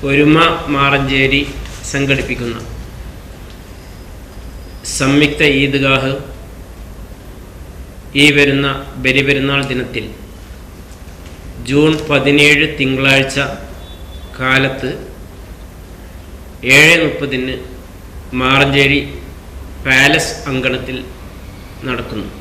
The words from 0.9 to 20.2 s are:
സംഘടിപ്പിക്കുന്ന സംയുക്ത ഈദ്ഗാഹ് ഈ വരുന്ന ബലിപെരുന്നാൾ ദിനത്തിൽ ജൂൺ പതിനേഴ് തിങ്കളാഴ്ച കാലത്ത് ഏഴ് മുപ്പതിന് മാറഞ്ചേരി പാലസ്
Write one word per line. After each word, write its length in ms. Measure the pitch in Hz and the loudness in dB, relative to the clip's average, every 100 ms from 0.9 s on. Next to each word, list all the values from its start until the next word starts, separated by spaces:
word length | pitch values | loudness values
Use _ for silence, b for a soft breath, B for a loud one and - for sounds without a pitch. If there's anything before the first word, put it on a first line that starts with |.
| 139 135 135 135 139 143 - - - - | 2 2 2 4 2 0 -6 -10 -10 -6
സംഘടിപ്പിക്കുന്ന 640 | 139 139 135 - 123 120 110 - - - - - - - - - - - - - - - - - - - - - - - - | -2 0 0 0 -4 -6 -6 -10 -12 -12 -14 -14 -14 -16 -16 -18 -18 -18 -18 -18 -18 -16 -16 -16 -16 -14 -14 -14 -14 -8 -2
സംയുക്ത 420 | 135 143 147 143 151 135 | 2 4 4 4 2 4
ഈദ്ഗാഹ് 520 | 139 139 135 135 131 135 - - - - - - - - - - - - - - - - - - - 139 | 2 2 2 2 2 -2 -6 -12 -14 -16 -16 -14 -16 -14 -16 -16 -16 -16 -16 -16 -16 -14 -16 -16 -6 6
ഈ 20 | 147 143 | 6 8
വരുന്ന 300 | 143 139 143 135 - 131 | 6 4 2 -2 -6 -2
ബലിപെരുന്നാൾ 560 | 131 131 135 135 139 139 131 | 2 2 4 2 2 0 0
ദിനത്തിൽ 340 | 127 120 120 104 - - - - - - - - - - - - - - - 120 | -2 -4 -6 -8 -12 -16 -16 -16 -16 -16 -18 -18 -18 -18 -16 -16 -16 -14 -12 0
ജൂൺ 220 | 139 156 156 - | 4 4 4 2
പതിനേഴ് 560 | 143 131 143 147 147 151 - | 2 4 6 6 6 4 0
തിങ്കളാഴ്ച 580 | 135 131 135 135 135 - 139 - - - - - - - - - | 0 2 4 4 4 0 -2 -4 -12 -14 -16 -16 -16 -16 -16 -4
കാലത്ത് 500 | 131 131 135 - 127 180 - - - - - - - - - - - - - - - - 123 135 | 2 4 2 0 -6 -6 -10 -16 -16 -18 -18 -16 -18 -18 -18 -18 -18 -18 -16 -16 -16 -8 4 6
ഏഴ് 200 | 156 170 | 8 6
മുപ്പതിന് 500 | 156 127 139 131 127 127 - - - - - - - 127 | 4 0 -4 -2 -4 -6 -10 -14 -16 -18 -16 -16 -8 0
മാറഞ്ചേരി 580 | 127 135 143 139 139 143 143 - - - - - - - - | 4 6 6 6 4 4 0 -10 -14 -16 -16 -14 -14 -10 2
പാലസ് 480 | 131 143 156 | 6 6 4